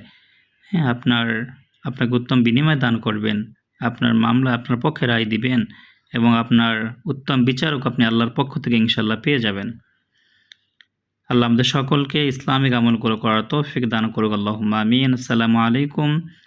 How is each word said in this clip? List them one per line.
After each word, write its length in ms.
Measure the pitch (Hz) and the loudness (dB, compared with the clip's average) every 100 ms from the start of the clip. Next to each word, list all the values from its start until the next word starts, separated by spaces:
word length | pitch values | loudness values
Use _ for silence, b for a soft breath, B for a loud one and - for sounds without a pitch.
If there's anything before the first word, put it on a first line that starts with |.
| - b b b b _ _ | -12 b b b b _ _
হ্যাঁ, 160 | 185 131 | 0 0
আপনার, 680 | 120 127 120 117 110 135 - _ _ | 0 0 0 0 -4 -6 -14 _ _
আপনাকে 300 | - - 120 | -8 -4 0
উত্তম 300 | 123 123 131 | 0 0 2
বিনিময় 320 | 117 123 156 143 | 4 2 2 2
দান 220 | 127 113 | 0 0
করবেন, 560 | 113 107 107 104 107 - _ - | -2 -2 -2 -4 -6 -12 _ -6
আপনার 320 | 120 120 120 | -6 -2 0
মামলা 400 | 113 113 120 131 | 2 2 2 2
আপনার 260 | 120 120 120 | -2 -2 -2
পক্ষে 280 | 156 - 127 | -2 -2 0
রায় 180 | 117 110 | 0 0
দিবেন 400 | 110 127 127 104 B B B B | -2 0 -2 -2 B B B B
এবং 240 | 120 117 117 | 0 2 2
আপনার 560 | 117 117 117 110 110 - - | 2 2 2 -2 -6 -8 -8
উত্তম 400 | 135 - 139 127 | -8 -2 0 2
বিচারক 420 | 127 160 139 151 | 0 -2 -2 -4
আপনি 180 | - 113 | 0 2
আল্লাহর 260 | 113 117 | 2 0
পক্ষ 280 | 147 139 - | 0 -2 -4
থেকে 180 | 123 117 | 0 2
ইনশাআল্লাহ 420 | 113 - 110 110 | 2 0 -2 -2
পেয়ে 200 | 147 139 | 0 0
যাবেন। 320 | 110 98 107 117 _ b b b b b b b b b b _ _ _ - | -2 -4 -8 -12 _ b b b b b b b b b b _ _ _ -2
আল্লাহ 200 | 123 120 | 2 4
আমাদের 140 | 117 | 2
সকলকে 640 | 123 143 135 147 139 151 143 | 2 0 0 0 0 -2 -2
ইসলামিক 460 | 135 - 135 135 | -2 -2 0 2
আমলগুলো 440 | 123 117 113 113 110 | 2 2 2 0 0
করার 260 | 113 110 | 0 0
তৌফিক 460 | 113 147 143 120 120 | 0 -2 -2 -2 -2
দান 220 | 110 110 | 0 -2
করুক। 220 | 113 110 | 0 0
আল্লাহুম্মা 460 | 104 104 110 107 107 | 0 -2 -2 -2 0
আমিন। 340 | 107 123 135 | 2 2 2
আসসালামু 460 | 123 - 117 113 113 | 0 0 0 2 2
আলাইকুম 560 | 117 127 143 156 147 156 165 B | 2 2 0 0 0 0 -4 B